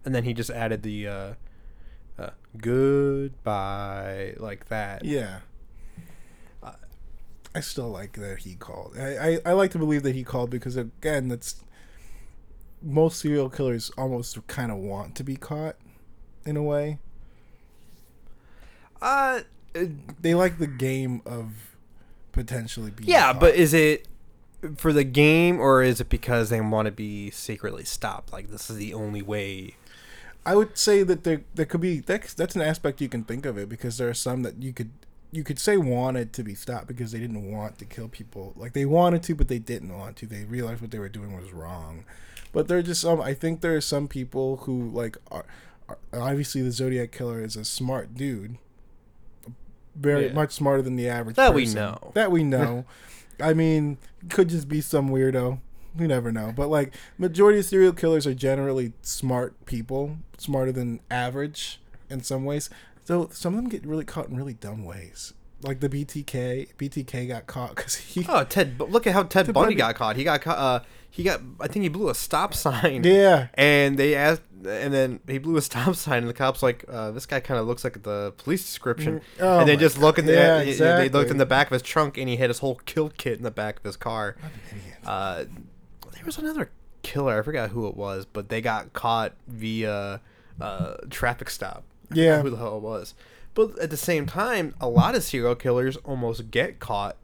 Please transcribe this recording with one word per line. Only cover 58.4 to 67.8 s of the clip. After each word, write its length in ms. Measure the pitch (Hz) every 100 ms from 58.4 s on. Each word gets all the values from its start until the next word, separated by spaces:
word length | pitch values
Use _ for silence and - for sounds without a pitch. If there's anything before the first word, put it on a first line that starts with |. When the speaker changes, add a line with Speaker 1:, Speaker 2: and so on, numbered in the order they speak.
| 131 135 139 131 120 -
Speaker 2:
smart 640 | - - 131 127 123 -
people, 520 | - 120 117 135 143 160 - -
smarter 360 | - 139 131
than 260 | 131 120 117 -
average 680 | 123 123 135 147 151 - - - - -
in 120 | 135
some 220 | 127 131
ways. 260 | 135 147 - - - -
So 240 | - 175 160
some 220 | - 175
of 80 | 208
them 80 | 247
get 160 | 214
really 180 | 147 156
caught 240 | 143 170 -
in 60 |
really 200 | 127 139
dumb 280 | 117 101 110
ways. 500 | 90 95 87 - - - - -
Like 180 | 139 131
the 80 | 143
B 160 | 143
T 180 | 139 147
K. 440 | 143 131 123 127 143 -
B 120 | 139
T 140 | 147
K 220 | 127 123 123
got 200 | 113 -
caught 280 | 127 123
'cause 200 | -